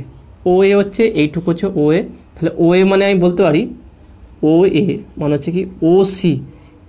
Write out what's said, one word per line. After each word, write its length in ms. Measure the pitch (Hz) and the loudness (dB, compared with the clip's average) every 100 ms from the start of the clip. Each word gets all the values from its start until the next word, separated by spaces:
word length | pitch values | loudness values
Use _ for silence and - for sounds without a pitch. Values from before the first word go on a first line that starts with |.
| 135 - - - 180 | -8 -20 -20 -6 0
ওএ 180 | 185 196 202 | 2 4 2
হচ্ছে 220 | 196 - 220 156 | 0 0 0 0
এইটুকু 260 | 151 170 170 | -2 -2 -4
হচ্ছে 160 | 170 202 151 | -4 -4 -2
ওএ। 160 | 147 170 - - - | 0 0 -4 -12 -20
তাহলে 160 | - 165 - | -8 -6 0
ওএ 160 | 170 180 190 | 2 4 2
মানে 120 | 196 196 | 2 2
আমি 100 | 190 | 2
বলতে 160 | 180 175 180 | 0 2 2
পারি 160 | 151 247 - - - - - - - 151 | 0 -2 -10 -20 -20 -20 -20 -20 -4 0
ওএ 320 | 165 190 160 170 - - - | 2 2 2 -2 -4 -10 -6
মানে 120 | 147 147 | -4 -2
হচ্ছে 140 | 165 175 | -4 -6
কি 60 | 190 - 165 | -6 -2 2
ওসি, 380 | 185 190 - 175 131 - - - - | 2 2 -2 -2 -2 -6 -18 -20 -20